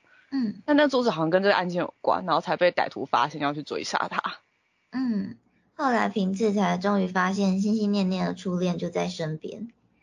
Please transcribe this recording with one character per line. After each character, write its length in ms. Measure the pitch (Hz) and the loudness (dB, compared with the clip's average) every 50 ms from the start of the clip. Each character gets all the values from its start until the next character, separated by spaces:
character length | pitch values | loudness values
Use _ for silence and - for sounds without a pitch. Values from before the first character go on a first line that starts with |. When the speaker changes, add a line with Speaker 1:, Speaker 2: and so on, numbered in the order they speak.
| _ _ _ - _ _ | _ _ _ -20 _ _
Speaker 1:
嗯。 300 | - 269 247 208 190 196 - | -4 -2 -2 -2 -4 -4 -2
Speaker 2:
但 120 | - 294 285 | 2 4 4
那 100 | 302 285 | 4 4
珠 160 | 277 254 247 | 4 2 2
子 60 | 240 | 2
好 140 | 170 156 160 | 0 0 2
像 60 | 160 | 2
跟 140 | 165 185 196 | 2 4 4
这 60 | 202 | 4
个 60 | 202 | 4
案 120 | - 185 180 | 2 2 0
件 140 | 175 180 | -2 -2
有 120 | 160 - - _ | -4 -4 -6 _
关， 240 | - - - - 190 | -2 -2 -2 0 0
然 80 | 180 156 | 0 0
后 60 | 160 | 0
才 160 | 175 - 165 | 0 0 0
被 160 | 151 180 175 | 2 2 2
歹 180 | 175 - - - | 2 2 0 -2
徒 160 | - - 127 | -4 -6 -4
发 220 | - - 117 120 151 | 0 0 2 2 0
现 140 | 156 151 | -2 -2
要 120 | 151 143 147 | -2 -2 -2
去 80 | 151 | -4
追 220 | 147 - - 78 - | -6 -6 -6 -6 -4
杀 240 | - - - - - | -2 -2 -2 -2 -2
他。 280 | - - - - - - _ _ _ _ _ _ _ _ _ _ | -4 -4 -4 -4 -6 -12 _ _ _ _ _ _ _ _ _ _
Speaker 1:
嗯， 440 | - 254 262 247 220 202 196 - - - _ _ _ _ _ _ _ | -6 -4 -2 -2 -2 -2 -4 -6 -8 -14 _ _ _ _ _ _ _
后 180 | - 302 262 | -2 0 2
来 160 | 240 220 208 202 | 2 2 2 0
平 260 | 202 220 190 185 190 | 0 0 -2 0 0
次 200 | 196 226 214 196 | 0 0 0 2
才 240 | 208 196 175 175 180 | 2 2 2 2 0
终 240 | 180 196 208 202 | 0 0 2 2
于 60 | 185 180 | 0 0
发 260 | 185 190 180 185 196 | 0 0 0 2 2
现 260 | 196 202 196 185 196 | 2 2 2 2 2
心 160 | 196 214 214 | 2 2 2
心 160 | 226 214 202 | 2 2 0
念 180 | 202 202 190 185 | 2 2 2 0
念 180 | 185 185 180 175 | 0 0 -2 -2
的 60 | 180 | -4
初 240 | 180 - 202 180 175 | -4 -4 -4 -2 0
恋 200 | 185 180 175 170 | 0 0 0 -2
就 120 | 175 170 | -4 -4
在 200 | - 180 175 175 | -2 -2 -2 -2
身 280 | 180 - 165 156 156 156 | -4 -4 -6 -6 -6 -6
边。 300 | - - - - 214 233 - _ _ _ _ _ | -8 -10 -12 -12 -12 -14 -14 _ _ _ _ _